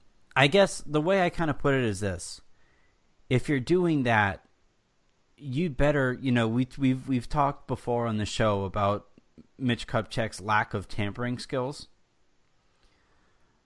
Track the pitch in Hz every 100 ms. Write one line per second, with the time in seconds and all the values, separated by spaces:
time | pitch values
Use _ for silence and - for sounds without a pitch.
0 | - _ _ 131 143 196 190 - 156 151
1 | 160 196 175 - 160 131 143 135 117 95
2 | 101 87 - - - - _ _ _ _
3 | _ _ - 127 - 139 123 180 175 151
4 | 120 110 98 82 _ _ _ _ _ _
5 | _ _ _ _ 143 127 180 131 143 147
6 | 127 123 131 120 113 117 127 - 135 131
7 | 127 127 - 151 143 - - 123 - 120
8 | 117 107 104 - 110 101 98 104 101 104
9 | - - _ - - - 127 113 - 120
10 | 101 127 110 - 101 107 113 104 92 -
11 | 101 120 123 123 - 135 127 147 - _
12 | _ _ _ _ _ _ _ _ _ _
13 | _ _ _ _ _ _